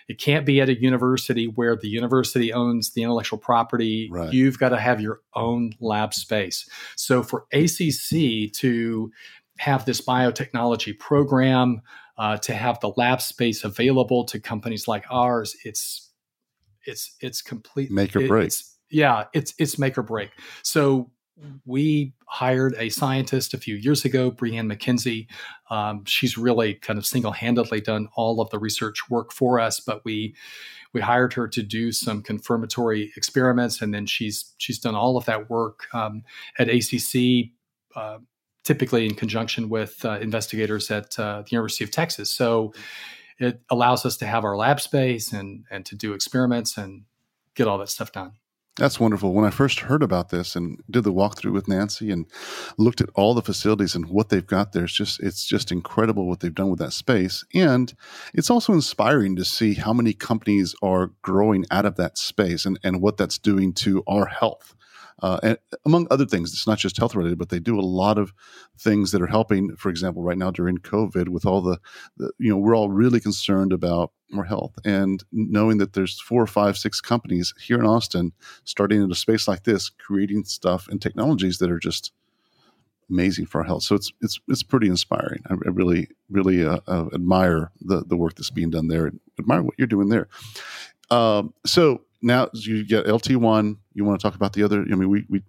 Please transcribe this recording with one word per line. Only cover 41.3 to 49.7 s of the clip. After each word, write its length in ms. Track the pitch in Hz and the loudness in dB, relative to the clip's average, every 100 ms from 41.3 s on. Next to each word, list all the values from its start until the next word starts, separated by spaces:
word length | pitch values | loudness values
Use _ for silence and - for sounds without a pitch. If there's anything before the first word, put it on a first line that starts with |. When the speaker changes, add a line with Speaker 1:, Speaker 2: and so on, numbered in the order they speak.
| 104 | -6
Speaker 1:
the 80 | 104 | -4
University 340 | 117 110 - | -2 -2 -4
of 60 | 107 | -6
Texas. 400 | - 165 - 101 | -4 -4 -4 -6
So 420 | - 120 117 110 - - - - - - - | -2 2 2 -2 -8 -20 -18 -18 -20 -18 -6
it 220 | 123 117 - | -4 -4 -2
allows 380 | 120 123 123 127 | 2 4 2 0
us 100 | - | -4
to 100 | 107 | -4
have 180 | 113 | -2
our 120 | 107 101 | -2 0
lab 240 | 117 143 | 2 2
space 540 | - 143 131 117 - | 0 0 0 0 -4
and, 320 | 104 98 101 - | -8 -8 -14 -14
and 140 | 98 | -14
to 100 | 92 | -14
do 200 | 104 107 | -8 -6
experiments 640 | 98 - 131 127 120 113 - | -6 -2 0 2 0 -2 -8
and 260 | 98 98 101 _ _ _ _ | -10 -14 -20 _ _ _ _
get 140 | - 113 | -2 0
all 80 | 98 | 0
that 140 | 98 | -4
stuff 200 | - 107 | -8 -10
done. 220 | 101 92 107 _ _ _ - | -12 -14 -16 _ _ _ 0
Speaker 2:
That's 220 | 139 - | 0 4
wonderful. 320 | 117 101 95 | 2 2 2
When 140 | 92 107 | 4 4
I 40 | |
first 300 | - 139 | 4 2